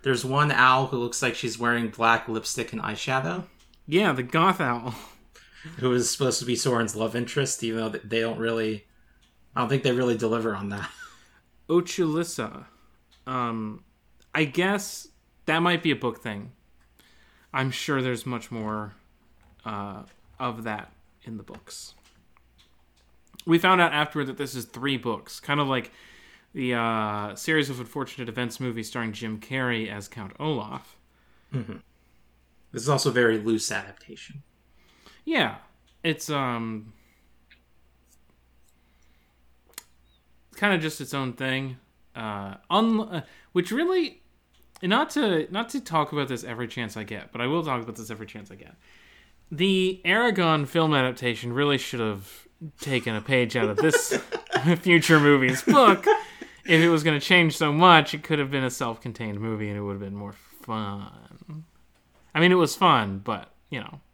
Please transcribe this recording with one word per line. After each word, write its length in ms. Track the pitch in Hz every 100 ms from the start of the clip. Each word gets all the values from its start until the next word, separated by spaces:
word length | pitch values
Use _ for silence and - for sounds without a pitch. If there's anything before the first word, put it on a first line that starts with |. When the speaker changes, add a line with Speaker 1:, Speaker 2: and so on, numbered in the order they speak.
Speaker 1:
There's 220 | 135 123
one 280 | 127 135 147
owl 340 | 143 127 131 135
who 120 | 127
looks 220 | 120 -
like 140 | 127
she's 240 | - 120 110
wearing 300 | 117 120 117
black 400 | 104 113 113 -
lipstick 440 | 113 - - 113
and 80 | 113
eyeshadow. 640 | 107 104 - 131 147 180 - _ _ _ -
Speaker 2:
Yeah, 260 | 160 202
the 100 | 131
goth 380 | 123 160 175 185
owl. 340 | 139 120 120 113
<laughs> 60 | - - _ - - - 160 -
Speaker 1:
Who 160 | 127
is 160 | 123 117
supposed 300 | - 131 120
to 40 |
be 120 | 120 120
Soren's 380 | 135 120 113
love 220 | 104 110 117
interest, 480 | 120 - 131 -
even 160 | 117 113
though 100 | 113
th-, 120 | 107
they 160 | 104 113
don't 180 | 113 107
really, 460 | 113 113 110 110 _ _ _ _ _ _ _ -
I 40 |
don't 100 | 120
think 120 | 135
they 100 | 127
really 220 | 123 123
deliver 400 | 117 113 117 110
on 140 | 98 101
that. 220 | 101 101 - - - -
<laughs> 400 | _ _ _ -
Speaker 2:
Ochulissa. 960 | 170 175 - 165 156 170 - 110 131 131 _ _ _ _ _ -
Um, 560 | 131 120 113 110 110 _ _ _ _ _
I 100 | 147
guess 640 | 151 131 185 202 202 - - _ _ _ -
that 140 | 160
might 220 | 175 170
be 80 | 170
a 60 | 139
book 260 | 120 110
thing. 300 | 120 101 113 - _ _ _ _ _ _ _ _ _
I'm 160 | 135 131
sure 320 | 123 - 139
there's 240 | 127 120 127
much 240 | 120 -
more, 420 | 117 107 107 107 101 _ _ _ _ _ _
uh, 380 | 113 104 101 98 - _ _ -
of 260 | 123 113
that 280 | 113 104 - _ _ _
in 160 | - 110
the 40 |
books. 520 | - - - - - - _ _ _ _ _ _ _ _ _ _ _ _ _ - -
We 120 | 165
found 220 | 185 185
out 140 | 170
afterward 320 | 147 151 151 135
that 100 | 127
this 180 | 139
is 120 | 127 110
three 320 | - 135 131
books, 420 | 120 107 - -
kind 200 | - 147
of 60 | 139
like 260 | 131 - - - - - - _
the, 220 | - 127
uh, 600 | 120 117 113 107 104 104 101
Series 340 | - 160 139
of 100 | 127
Unfortunate 480 | 120 147 131 - 120
Events 320 | 117 120 -
movie 220 | 127 117
starring 300 | 110 127 113
Jim 280 | 104 113 107
Carrey 500 | - 131 123 117 110
as 180 | 104 98
Count 260 | - 98 -
Olaf. 560 | 151 139 - - - _ _ _ _ _ _
Speaker 1:
Mm-hmm. 220 | 139 104 - _ _ _ _ _ _ _ _ _
This 100 | 131
is 60 | 123
also 180 | 139 143
a 40 |
very 260 | 120 120 110
loose 340 | 107 110 -
adaptation. 680 | 104 98 - - 107 - 143 - _ _ _ _ _ - -
Speaker 2:
Yeah. 320 | - 311 131 - - _ _ _
It's, 260 | 165 156 -
um, 640 | 147 131 117 113 110 107 - _ _ _ _ _ _ _ _ _ _ _ _ _ _ _ _ _ _ _ _ _ _ _ _ _ _ _ - _ _ _ _ _ _ _
kind 200 | - 202
of 60 | 185
just 200 | 156 151
its 140 | 139
own 180 | 143 131
thing. 460 | 120 131 131 135 127 _ _ _
Uh, 400 | - 110 101 98 98 _
un-, 300 | 190 226 220
uh, 200 | 220 170 - - _
which 180 | 180 180
really, 480 | 226 339 370 311 - _ _ _ _ _ -
not 280 | 180 226 262
to, 400 | 294 240 170 -
not 200 | 190 233
to 100 | 277
talk 320 | - 165 147
about 160 | 147 131
this 160 | 123
every 240 | 127 117 117
chance 280 | 127 113 110
I 80 |
get, 280 | 104 107 -
but 80 | 117
I 60 | 123
will 180 | 165
talk 180 | 160 127
about 140 | 113 110
this 140 | 110
every 160 | 107 104
chance 240 | 110 101
I 60 | 95
get. 180 | - - _ - - - _ _ _
The 500 | 156 190 190 185 185
Eragon 600 | 175 202 240 185 170 160 139
film 280 | 170 160
adaptation 580 | 147 127 117 123 110 120
really 260 | 120 143 139
should 220 | - 123
have 480 | 110 98 98 - - _ 160 -
taken 340 | 147 127 117
a 60 | 107
page 360 | 107 131 120 123
out 120 | 120
of 80 | 101
this 380 | 160 466 - - - - -
<laughs> 280 | - 135 170
future 400 | 185 170 151 156
movie's 420 | 147 143 131 123
book. 420 | - 294 240 - - 427 - - - - -
If 160 | 165
it 60 | 170
was 140 | 165
gonna 180 | 156 151
change 360 | - 180 165 -
so 160 | 156
much, 400 | 147 180 165 147
it 100 | 156
could 160 | - 151
have 120 | 135
been 140 | 139
a 60 | 131
self-contained 720 | - 123 110 - 107 110 101
movie 280 | 113 107 104
and 80 | 104
it 20 |
would 120 | 101
have 80 | 98
been 140 | 98
more 180 | 101 101
fun. 1300 | 101 - - - 110 104 101 98 - - - - 156 160 _ _ _ _ _ _
I 60 | 151
mean, 120 | 175
it 40 | 180
was 180 | 160
fun, 460 | - 185 131 104 95
but, 260 | 104 104 - _ _
you 100 | 131
know. 200 | - 143 _